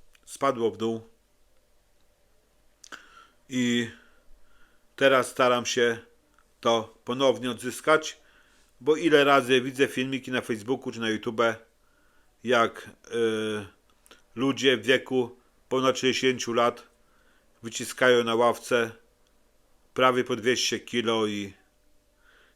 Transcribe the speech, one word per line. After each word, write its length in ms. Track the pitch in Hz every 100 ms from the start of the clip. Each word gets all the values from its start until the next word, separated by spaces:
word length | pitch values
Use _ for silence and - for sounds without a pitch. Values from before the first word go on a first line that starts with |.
| - _ -
Spadło 460 | - 139 123 113
w 60 | 101
dół. 320 | 113 113 110 _ _ _ _ _ _ _ _ _ _ _ _ _ _ _ _ _ - - - - - _ -
I 400 | 127 120 120 117 - _ _ - - - - - _ _ -
teraz 320 | 139 135 120
staram 380 | - 127 123 110
się 340 | - 120 117 - _ _ _ _ _
to 360 | 120 117 110 - -
ponownie 460 | 123 135 110 123
odzyskać, 640 | 110 123 113 - 156 - - _ _ _ _ _ _
bo 140 | 123 156
ile 280 | 170 147
razy 380 | 139 139 123 131
widzę 260 | 127 127 135
filmiki 440 | 127 131 135 127
na 100 | 127
Facebooku 500 | - 113 101 131 135
czy 80 | 113
na 100 | 110
YouTube, 320 | 107 123 113 117 113 - _ _ _ _ _ _ _
jak, 460 | 113 120 117 120 - - -
y, 600 | 117 113 110 110 107 101 - _ _ _ - _ -
ludzie 420 | 135 120 131 123
w 60 |
wieku 540 | 107 127 - 131 120 - _ _ _
ponad 300 | 131 131 127
sześćdziesięciu 540 | 131 120 131 123 120
lat 340 | 117 120 117 - _ _ _ _ _ _ _
wyciskają 600 | 113 - 117 - 127 120
na 120 | 117 113
ławce 560 | 120 110 - 127 117 - _ _ _ _ _ _ _ _ _
prawie 300 | - 127 127
po 120 | 123 120
dwieście 440 | 110 120 - 113
kilo 480 | - 120 113 113 107
i, 260 | 104 98 90 _ _ _ _ _ _ _ _ _